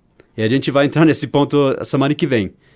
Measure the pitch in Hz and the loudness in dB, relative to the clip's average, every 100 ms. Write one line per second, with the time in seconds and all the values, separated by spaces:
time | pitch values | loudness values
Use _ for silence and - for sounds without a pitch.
0 | _ _ _ - 110 135 131 139 143 151 | _ _ _ -4 0 0 0 0 2 4
1 | 156 139 127 143 139 143 139 - - 139 | 2 2 -2 -2 0 0 0 -2 -4 -2
2 | 139 147 151 120 92 - _ | -2 -2 -2 -2 -4 -10 _